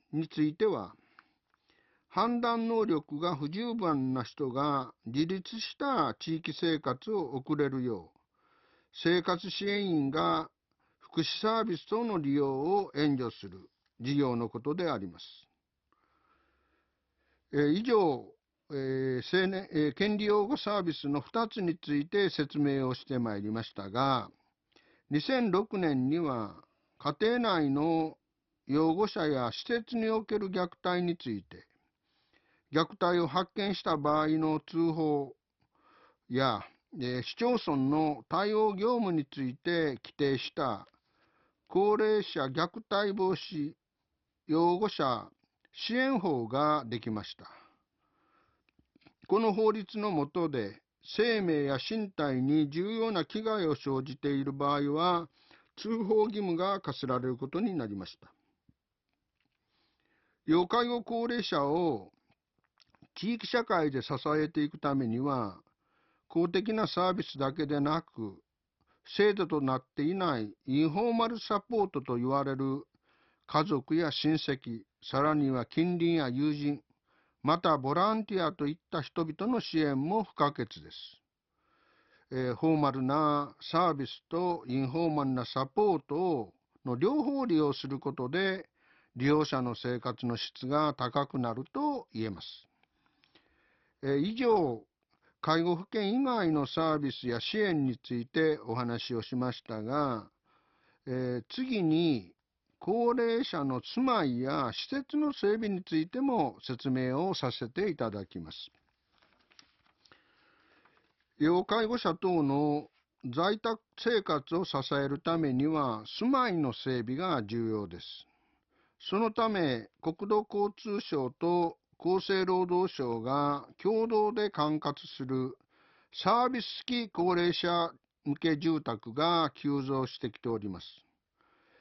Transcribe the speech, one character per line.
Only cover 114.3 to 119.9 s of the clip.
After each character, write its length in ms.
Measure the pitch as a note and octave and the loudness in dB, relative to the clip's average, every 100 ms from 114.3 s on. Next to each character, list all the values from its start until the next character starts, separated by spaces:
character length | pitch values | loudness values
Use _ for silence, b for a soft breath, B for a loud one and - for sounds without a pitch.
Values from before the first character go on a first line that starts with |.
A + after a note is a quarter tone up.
| D3+ - E3 | -2 0 -4
を 80 | |
支 140 | F#3 C#3 - | -2 -4 -2
え 140 | C#3+ C#3 | 0 0
る 120 | C#3 | -2
た 180 | - E3 | -2 0
め 160 | D3+ | 2
に 140 | B2+ D3 | 2 2
は、 360 | D#3 C3+ A2 G#2+ - | 2 0 -2 -6 -4
住 100 | A#3 | 2
ま 200 | C4+ B3 | 2 2
い 40 | |
の 180 | F3 C#3 | 2 0
整 300 | - C3 B2+ | -2 -2 -2
備 140 | A2+ C3+ | -2 -4
が 280 | F#3 C#3+ | -2 -2
重 260 | G2+ A#2 A2+ | -2 -4 -2
要 180 | G#2+ G2 | -2 -4
で 120 | E2+ | -10
す。 280 | - - - _ _ _ _ _ _ _ | -16 -18 -20 _ _ _ _ _ _ _
そ 180 | - F#3+ | -4 0
の 140 | A3+ | 0
た 180 | A3 A3+ | 0 0
め、 400 | G#3 D3+ A#2+ G#2 | 2 0 0 -6